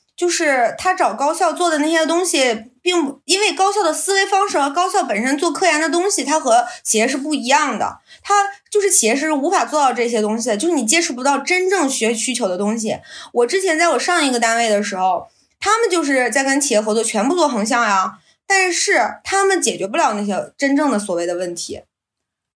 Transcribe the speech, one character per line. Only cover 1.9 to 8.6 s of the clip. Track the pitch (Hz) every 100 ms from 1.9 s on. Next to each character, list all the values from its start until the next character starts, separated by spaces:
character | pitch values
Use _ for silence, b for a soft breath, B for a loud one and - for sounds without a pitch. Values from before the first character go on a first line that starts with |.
| 330 320
东 | 339
西， | 370 294 254 220 - _
并 | 359 359 277
不， | - -
因 | 381
为 | 415
高 | 294 392
校 | 415
的 | 339
思 | 311 - 392
维 | 392
方 | 392 403
式 | 311
和 | 277
高 | 311 370
校 | 381
本 | 262 208 254
身 | 285
做 | 339
科 | 285 359
研 | 302
的 | 320
东 | 339 392
西， | 330 269
它 | 311
和 | 269 233 - B
企 | - 220
业 | 240
是 | 277
不 | 294
一 | 285 233
样 | 285 285 214
的。 | 202 - B B
它 | - 403 392 B